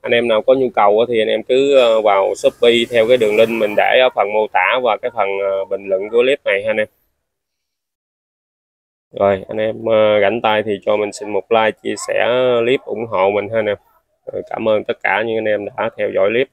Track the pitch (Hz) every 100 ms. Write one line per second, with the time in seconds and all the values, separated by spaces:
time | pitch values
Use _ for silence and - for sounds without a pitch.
0 | 113 117 120 110 107 131 131 117 104 107
1 | 117 117 110 110 107 127 139 135 120 113
2 | 107 98 98 98 139 - 120 117 117 120
3 | 113 127 107 107 113 113 107 101 98 113
4 | 127 120 101 107 107 95 92 120 127 101
5 | 123 117 98 98 98 98 98 98 98 95
6 | 101 117 127 143 - 98 107 107 107 _
7 | _ _ _ _ _ _ _ _ _ _
8 | _ _ _ _ _ _ _ _ _ _
9 | _ - 101 98 - 110 110 107 113 113
10 | 107 104 98 113 113 107 107 101 - 104
11 | 104 101 104 104 - 113 110 110 110 107
12 | - 104 104 123 127 120 117 139 - 104
13 | 113 101 95 101 101 113 107 101 _ _
14 | _ _ - - 92 - 110 107 95 117
15 | 98 98 113 110 110 104 101 - 95 -
16 | 104 101 98 113 135